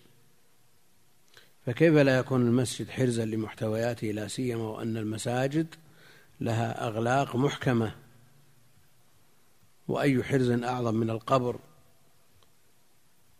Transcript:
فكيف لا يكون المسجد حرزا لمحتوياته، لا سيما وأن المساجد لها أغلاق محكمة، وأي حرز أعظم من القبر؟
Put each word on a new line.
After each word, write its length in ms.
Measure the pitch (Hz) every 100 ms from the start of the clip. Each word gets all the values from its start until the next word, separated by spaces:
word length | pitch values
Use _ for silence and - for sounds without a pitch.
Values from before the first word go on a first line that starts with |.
| - _ - - - - - - - - - - _ - - - -
فكيف 280 | 113 165
لا 240 | 151 139 127
يكون 220 | 120 131
المسجد 500 | 120 123 120 - 113
حرزا 340 | - 127 117
لمحتوياته، 840 | 110 110 107 - 110 110 117 117 110
لا 220 | 104 101
سيما 340 | - 127 117
وأن 340 | 110 110 117 113
المساجد 760 | 107 110 123 123 135 151 165 - - - - - - -
لها 460 | 113 113 117 - 123
أغلاق 500 | 107 117 131 135 123
محكمة، 580 | 139 - 143 120 107 - - - - - - - - - - - - - - - - - - - -
وأي 340 | 123 143 127
حرز 280 | - 139 123
أعظم 440 | 120 120 127 120
من 160 | 110 113
القبر؟ 480 | 113 - 131 123 117 - - - - - - - - - - - - - - - - - -